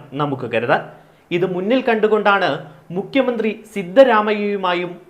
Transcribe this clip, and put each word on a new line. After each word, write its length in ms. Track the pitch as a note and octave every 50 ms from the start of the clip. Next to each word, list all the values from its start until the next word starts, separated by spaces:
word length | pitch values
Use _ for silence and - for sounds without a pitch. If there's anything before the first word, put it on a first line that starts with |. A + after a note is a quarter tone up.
| - - C3 C#3
നമുക്ക് 280 | D3 D3 C3+ B2+ B2+ A2+ A#2
കരുതാൻ. 280 | A2 A#2 B2 D#3+ F3+ - - - - - _ _ _ _ - E3+
ഇത് 80 | F3 F3+ F#3 F3+
മുന്നിൽ 260 | F3+ F#3 G#3+ B3 C4 - A#3+
കണ്ടുകൊണ്ടാണ് 600 | A3+ G#3+ G#3 G#3+ G#3+ G#3 G3 G#3 G3+ G3 F#3 D#3 C#3 D#3 - - - - - - E3+
മുഖ്യമന്ത്രി 540 | F#3+ F#3+ - - C4+ B3 B3 A#3+ G#3+ A3 A3 - - - - -
സിദ്ധരാമയ്യയുമായും 1160 | G3+ F3+ F3 F#3 C4+ C4+ B3+ A3 G#3+ G#3 G#3+ G#3+ G#3 G#3 G3+ G3+ G3 F#3+ F3+ F3+ F3 F3+ F3 E3+ - -